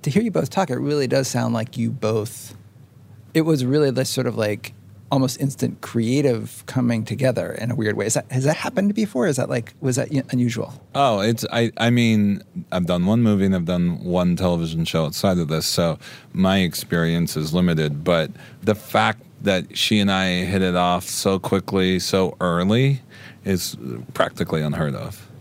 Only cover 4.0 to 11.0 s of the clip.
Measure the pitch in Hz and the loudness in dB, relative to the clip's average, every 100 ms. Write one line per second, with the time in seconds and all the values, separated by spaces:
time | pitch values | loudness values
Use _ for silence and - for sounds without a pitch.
4 | 127 - 123 113 104 104 - - - - | -2 -2 -2 0 -2 -2 -8 -18 -20 -20
5 | - 139 131 - 139 - 127 - - 117 | -2 0 0 -2 -4 -2 -4 -4 -4 -2
6 | 110 135 139 113 110 - - 127 120 113 | 0 2 2 0 -4 -14 -6 -2 0 0
7 | 110 107 127 110 85 - 117 110 107 101 | -4 0 0 0 -6 -6 -4 -2 -2 0
8 | 101 131 - 127 139 160 - 254 202 214 | -2 -2 -2 0 0 0 -2 0 0 0
9 | 208 254 208 127 - 127 110 - 135 123 | -2 0 0 0 -2 -4 -6 -4 -2 -2
10 | 120 143 - 127 123 113 - - - 139 | 0 -2 -2 0 0 -2 -8 -12 -6 2